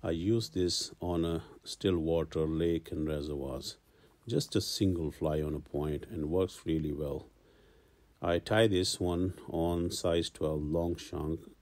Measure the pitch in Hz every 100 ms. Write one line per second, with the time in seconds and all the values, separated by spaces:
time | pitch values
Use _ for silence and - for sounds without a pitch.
0 | 87 85 90 113 110 92 90 85 - -
1 | 87 85 82 82 - - - - 98 87
2 | 80 82 78 80 78 80 85 85 80 78
3 | 78 76 73 73 67 67 - - _ _
4 | - _ - 147 - 107 - - 98 85
5 | 78 - 78 78 76 73 - 73 76 73
6 | - 85 76 87 95 - - 80 78 73
7 | 76 69 - _ _ _ - - _ _
8 | _ _ 87 87 - 110 113 92 92 -
9 | 90 87 90 - - 85 85 85 87 -
10 | 90 85 82 - 80 78 76 80 85 85
11 | - 76 78 80 - -